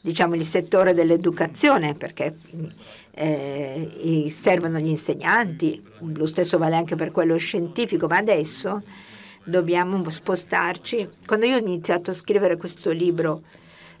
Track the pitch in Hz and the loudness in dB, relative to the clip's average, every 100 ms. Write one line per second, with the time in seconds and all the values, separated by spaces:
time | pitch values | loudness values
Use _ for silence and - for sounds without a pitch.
0 | - 160 175 170 160 - 170 196 185 175 | -4 0 2 2 0 0 2 4 6 6
1 | 165 170 175 165 165 - 294 262 156 143 | 6 4 2 0 -4 2 4 4 2 -4
2 | - - 143 160 - 165 156 - - - | -10 -6 -6 -6 -16 -12 -12 -12 -20 -20
3 | - - 156 151 139 139 139 135 160 - | -20 -6 -2 -2 -4 -6 -6 -6 -8 -6
4 | 165 160 151 156 - 180 165 165 156 156 | 0 0 0 0 2 2 2 -2 -2 -2
5 | - 147 - 214 214 160 160 - - - | -2 -4 0 0 0 -2 -2 -2 -12 -14
6 | 165 151 156 160 170 180 160 165 165 170 | -10 -4 -4 0 0 2 2 0 -2 -4
7 | 160 - 165 160 160 208 170 170 233 170 | -4 0 2 2 0 -4 -4 -4 -2 0
8 | 165 175 214 185 156 - 190 208 202 - | 0 0 2 2 0 -6 -6 -6 -8 -20
9 | - - - - - 180 170 175 180 190 | -20 -20 -20 -20 -2 0 2 0 0 0
10 | 165 156 - 185 - 180 175 180 - 233 | -2 -6 -4 -4 0 -2 -2 -4 -6 -6
11 | 202 - - 214 233 254 220 175 165 180 | -6 -12 -2 2 4 2 0 -4 0 -2
12 | 175 185 - 202 196 170 175 - - 165 | -2 -8 0 2 4 2 -4 -6 -4 0
13 | 175 165 160 156 - - - - - - | 2 2 0 -2 -8 -20 -20 -20 -20 -20